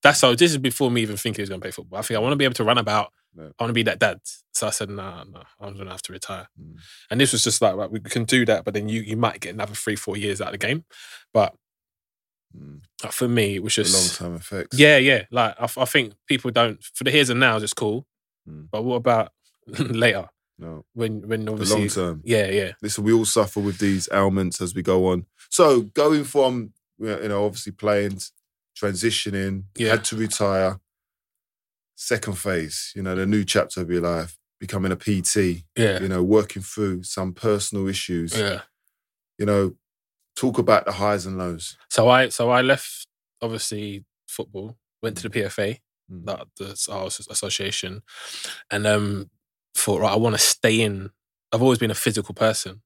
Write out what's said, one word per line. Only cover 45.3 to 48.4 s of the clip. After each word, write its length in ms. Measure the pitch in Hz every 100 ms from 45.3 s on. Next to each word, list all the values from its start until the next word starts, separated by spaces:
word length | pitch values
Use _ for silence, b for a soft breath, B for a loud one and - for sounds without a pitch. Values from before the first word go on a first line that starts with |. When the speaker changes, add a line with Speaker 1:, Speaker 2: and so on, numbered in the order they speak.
| 113
Speaker 1:
F 160 | 101 -
A, 200 | 104 127 _ _ _
Speaker 2:
Mm. 140 | 92 87
Speaker 1:
that, 220 | 98 - _
the 140 | 98
s-, 180 | - -
our 160 | 101 95
s-, 220 | - 107
association, 760 | 107 101 - 98 - 92 98 - B B B